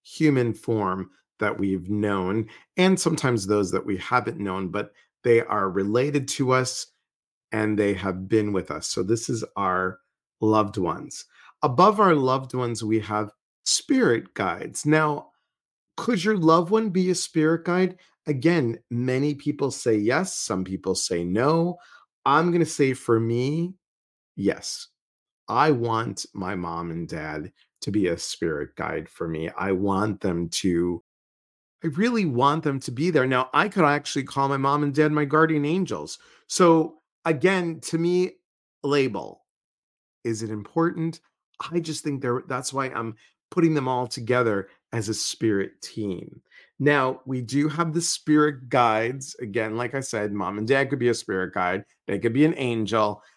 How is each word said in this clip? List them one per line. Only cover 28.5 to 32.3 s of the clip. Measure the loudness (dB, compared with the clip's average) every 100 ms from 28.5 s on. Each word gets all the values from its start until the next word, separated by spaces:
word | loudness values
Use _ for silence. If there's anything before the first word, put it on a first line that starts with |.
| -4 -6 -6
guide | -6 -6 -8
for | -8 -6
me. | -4 -6 -6
I | -2
want | 0 0 0 0 -2
them | -4 -2 -4
to, | -4 0 0 -2 -4 -10 _ _ _ _ _ _ _
I | -6
really | 0 0 2
want | 0